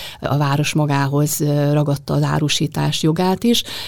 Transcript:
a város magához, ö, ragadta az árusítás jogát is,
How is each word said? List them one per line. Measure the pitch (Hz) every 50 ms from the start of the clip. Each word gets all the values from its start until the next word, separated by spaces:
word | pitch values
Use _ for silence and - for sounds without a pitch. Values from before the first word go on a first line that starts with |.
| - - - -
a | - - 139
város | 143 147 139 139 147 147 - -
magához, | 156 151 147 143 139 139 139 143 143 147 147 - -
ö, | 156 147 147 147 143 143 147
ragadta | 151 147 147 143 143 - - 147
az | 147 151
árusítás | 143 147 151 151 143 - - - 143 - 147 147 147 151 - -
jogát | 156 156 170 180 185 185 185 -
is, | 233 240 - - - - - -